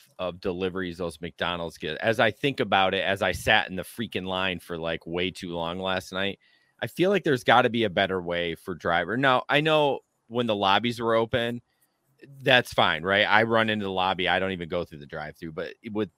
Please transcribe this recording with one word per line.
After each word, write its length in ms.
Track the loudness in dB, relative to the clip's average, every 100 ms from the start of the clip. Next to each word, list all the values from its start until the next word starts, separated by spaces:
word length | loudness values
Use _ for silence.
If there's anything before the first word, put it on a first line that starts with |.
| _ -8
of 200 | -8 -6
deliveries 600 | -6 -4 -4 -4 -6 -6
those 200 | -8 -8
McDonald's 600 | -12 -6 -4 -4 -6 -8
get. 180 | -8 -4
As 220 | -2 2
I 100 | 0
think 300 | 0 -4 -2
about 340 | 0 2 4
it, 100 | 2
as 200 | -2 0
I 80 | -2
sat 380 | -2 2 2 2
in 60 | -6
the 60 |
freaking 440 | -10 -8 -8 -6 -4
line 320 | -2 -2 -4
for, 180 | -8 -8
like, 300 | -4 -6 -6
way 240 | -4 -2
too 200 | -4 -10
long 260 | -6 -6 -4
last 340 | -4 -4 -4
night, 240 | -4 -4 -4 _ _ _ _
I 80 | -10
feel 220 | -2 0
like 140 | 0
there's 200 | 0 0
gotta 260 | 6 6 6
be 120 | 2 0
a 40 |
better 320 | 2 0 0
way 320 | -2 -2 -2 -4
for 200 | -8 -6
driver. 420 | 0 0 0 0
Now, 280 | 2 2 2
I 120 | 0
know 400 | 2 2 2 0 -8 _ _
when 180 | -4 0
the 80 | 2
lobbies 440 | 4 4 2 -2
were 160 | 0 2
open, 460 | 2 0 -2 -6 -12 _ _ _ _ _ -20 -6
that's 320 | 4 4 4
fine, 300 | 2 2 2
right? 200 | 2 2 6
I 180 | 6
run 260 | 6 4 2
into 160 | 0 -2
the 60 |
lobby. 380 | -2 0 0 0
I 100 | 2
don't 120 | 0
even 160 | -4 -4
go 160 | -4 -6
through 140 | -10
the 80 | -14
drive-thru. 440 | -12 -12 -12 -12
But 220 | -8 -10 -10 -8
with, 200 | -4 -4